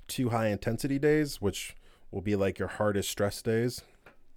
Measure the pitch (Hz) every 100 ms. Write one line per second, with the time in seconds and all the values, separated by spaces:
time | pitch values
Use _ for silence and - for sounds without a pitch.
0 | - - 123 113 110 101 120 113 139 139
1 | 147 151 147 - 101 - - - - -
2 | - 98 95 101 98 - 92 - 107 101
3 | - - 101 - 117 113 123 - - -
4 | - - -